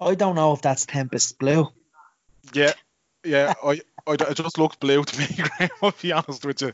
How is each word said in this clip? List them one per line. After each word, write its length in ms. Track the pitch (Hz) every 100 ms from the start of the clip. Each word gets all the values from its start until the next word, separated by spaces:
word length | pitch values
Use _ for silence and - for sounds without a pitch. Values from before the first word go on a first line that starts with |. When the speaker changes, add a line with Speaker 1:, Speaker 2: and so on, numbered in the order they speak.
Speaker 1:
I 140 | 175
don't 200 | 190 196 170
know 160 | 156
if 100 | 143
that's 240 | 147 135 -
Tempest 520 | 139 131 120 - -
Blue. 300 | 135 156 147 _ _ _ - _ _ _ -
Speaker 2:
Yeah, 200 | 143 147 - _ _ _ _
yeah. 300 | 170 143 143 -
I, 160 | 143 151 - - -
I, 60 |
it 200 | 147 147 151
just 220 | 160 165
looked 220 | 156 -
blue 240 | 139 139
to 140 | 143 131
me, 80 | 143
<laughs> 100 | -
Graham, 340 | 156 - 175 -
I'll 120 | 202 -
be 100 | 175
honest 320 | 160 - 131
with 160 | 143 135
you. 100 | 135